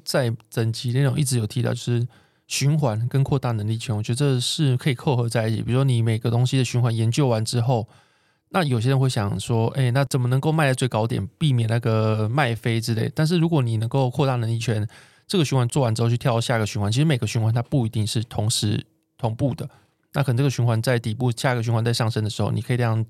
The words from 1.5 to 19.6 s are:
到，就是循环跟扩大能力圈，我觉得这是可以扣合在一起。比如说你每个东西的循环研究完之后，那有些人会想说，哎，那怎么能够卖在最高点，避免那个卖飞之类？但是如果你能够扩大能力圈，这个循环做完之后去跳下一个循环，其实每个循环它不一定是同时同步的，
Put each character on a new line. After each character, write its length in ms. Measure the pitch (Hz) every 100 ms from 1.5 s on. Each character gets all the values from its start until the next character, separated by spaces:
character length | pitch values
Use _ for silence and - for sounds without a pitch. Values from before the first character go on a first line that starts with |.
| 123
到， 140 | 117
就 20 | 120
是 320 | - 120 123 - _ _ -
循 320 | - 139 156
环 280 | 139 107 120
跟 140 | 135
扩 160 | 135 139
大 120 | 123
能 160 | 110 104
力 80 | 113
圈， 180 | -
我 80 | 104
觉 120 | 107
得 20 | 120
这 240 | 143 127
是 380 | 120 - 143 123
可 100 | 156
以 60 |
扣 200 | 127 -
合 140 | 123 117
在 180 | 117 110
一 80 | 110
起。 60 |
比 100 | 113
如 40 | 123
说 80 |
你 160 | 135 117
每 180 | 113 110
个 120 | 120
东 160 | 117 127
西 100 | 135
的 80 |
循 160 | 120 123
环 160 | 120 113
研 140 | 113
究 180 | 131 135
完 160 | 110
之 160 | 110 123
后， 260 | 117 120 - - _ _ _ _ _
那 80 | 190
有 160 | 156 120
些 120 | 123
人 100 | 135
会 80 | 131
想 320 | 123 101 110
说， 280 | - 117 113
哎， 220 | 139 127
那 120 | 127
怎 160 | 139 135
么 80 | 123
能 100 | 131
够 140 | 151
卖 140 | 156 139
在 80 |
最 120 | 127 127
高 200 | 110 113
点， 200 | 120 98 -
避 160 | 156
免 120 | 123 113
那 120 | 117
个 480 | 113 110 110 107 107
卖 260 | 139 127
飞 240 | 110 120 113
之 140 | 113
类？ 180 | 113 117
但 120 | - 156
是 120 | 175
如 100 | 165
果 140 | 160
你 160 | 120 110
能 100 | 113
够 220 | 135 127
扩 160 | 135 135
大 100 | 120
能 120 | 113
力 100 | 113
圈， 280 | 110 104 104 - - _ -
这 120 | 196
个 60 |
循 120 | 147 135
环 100 | 120
做 160 | 147
完 120 | 120
之 80 | 110
后 80 | 117
去 80 | 120
跳 200 | 143 117
下 180 | 117 117
一 40 |
个 60 | 104
循 120 | 107
环， 120 | 101
其 60 | 120
实 60 | 160
每 100 | 131
个 100 | 110
循 140 | 123
环 120 | 110
它 100 | 117
不 240 | 117 143 113
一 20 |
定 180 | 110 101
是 160 | 117
同 260 | - - 110
时 340 | - 107 - - _ _ _
同 180 | 117
步 200 | 110 139
的， 120 | -